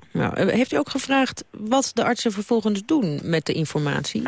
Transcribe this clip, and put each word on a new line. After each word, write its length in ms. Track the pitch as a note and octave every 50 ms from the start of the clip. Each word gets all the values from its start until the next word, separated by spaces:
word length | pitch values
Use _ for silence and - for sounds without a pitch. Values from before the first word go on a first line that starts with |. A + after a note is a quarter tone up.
| - - -
ja. 220 | E3 - - -
Eh, 120 | - F3
heeft 260 | G3 - A3 B3+ - -
u 40 |
ook 120 | C#4+ D4 -
gevraagd 560 | - C#4 - - C4+ C4+ C4+ B3 - - - _
wat 400 | - - G#3 G#3+ B3 C4+ C4+ - -
de 100 | - A3
artsen 280 | - - - - A#3+ G3
vervolgens 520 | G3 G#3+ - A#3+ A3+ G#3+ A3 G#3 G3 G3+
doen 360 | - D#4 D#4 A3+ D#3+ D3 C#3+ -
met 220 | - E3+ D#3+ D#3
de 60 | - -
informatie? 720 | - D#3+ - - D3+ D3 C#3+ C#3 C#3 C3+ - - G#3+ A#3